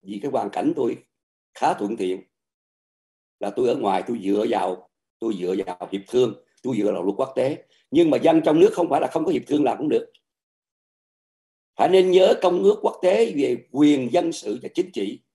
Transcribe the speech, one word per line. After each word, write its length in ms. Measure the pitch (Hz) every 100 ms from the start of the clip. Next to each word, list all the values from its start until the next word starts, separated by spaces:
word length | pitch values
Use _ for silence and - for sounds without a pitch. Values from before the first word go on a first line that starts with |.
vì 160 | 95 104
cái 80 | 139
hoàn 200 | 123 101
cảnh 220 | 98 143 165
tôi 200 | 120 - _ _ _ _ _
khá 200 | - 143
thuận 220 | 185 101 113
tiện, 260 | 92 95 _ _ _ _ _ _ _ _ _ _ _ _
là 100 | 101
tôi 180 | 101 123
ở 80 | 131
ngoài, 260 | 107 95 107
tôi 140 | 120
dựa 240 | 92 101 117
vào, 400 | 107 90 92 _ _ _ _
tôi 160 | 113 98
dựa 160 | 90 98 92
vào 220 | 87 92
hiệp 80 | 98 95
thương, 360 | 127 120 101 _ _
tôi 140 | 123 113
dựa 160 | 104
vào 100 | 90
luật 120 | 90 98
quốc 160 | 131 -
tế. 280 | 131 165 _ _ _
Nhưng 200 | 143 165
mà 80 | 127
dân 220 | 160 160
trong 160 | 156 156
nước 100 | 202
không 160 | 180 165
phải 100 | 143
là 80 | 131
không 120 | 165
có 80 | 156
hiệp 100 | 151 -
thương 180 | 147
làm 140 | 135 -
cũng 100 | 151
được. 240 | 113 - _ _ _ _ _ _ _ _ _ _ _ _ _ _ _ _ -
Phải 120 | -
nên 220 | 190 185
nhớ 240 | 180 185 240
Công 200 | 180 175
ước 160 | 196 208
Quốc 160 | - -
tế 300 | 180 208 226 156
về 300 | 127 123 -
quyền 420 | 135 147 143 120
dân 200 | 175 165
sự 260 | 160 - -
và 60 | -
chính 160 | - 185
trị 300 | 113 98 - _